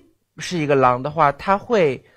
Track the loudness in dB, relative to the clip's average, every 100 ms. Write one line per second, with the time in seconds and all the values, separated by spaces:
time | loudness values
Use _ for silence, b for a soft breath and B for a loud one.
0 | _ _ _ -16 -8 -4 0 2 2 2
1 | -4 0 0 0 -2 -2 0 0 0 -2
2 | b